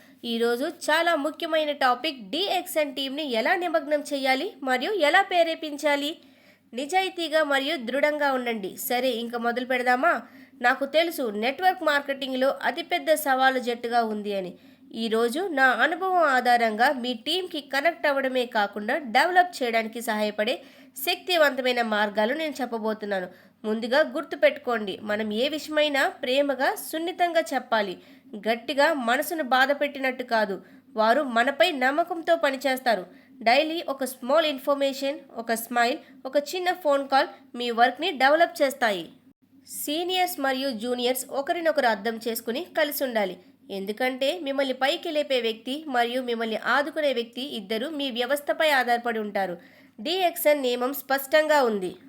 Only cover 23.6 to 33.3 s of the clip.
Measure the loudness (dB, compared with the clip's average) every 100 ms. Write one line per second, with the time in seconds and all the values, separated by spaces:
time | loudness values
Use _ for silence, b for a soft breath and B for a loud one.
23.6 | -4 -2 2 2 2 -2 -8 2 2 2
24.6 | -2 -4 -4 -6 -4 -4 -2 -2 -2 -2
25.6 | -2 0 2 2 0 -2 0 2 2 0
26.6 | 0 -2 -6 -4 -4 0 0 2 0 -4
27.6 | 0 0 0 -6 B B -18 -6 -2 -2
28.6 | -2 2 2 2 0 0 0 -4 0 2
29.6 | 4 2 -2 -2 -4 -4 -2 0 0 -4
30.6 | B B _ 2 4 4 2 2 2 4
31.6 | 2 4 0 2 -2 -2 0 2 2 0
32.6 | -2 0 0 0 -2 B B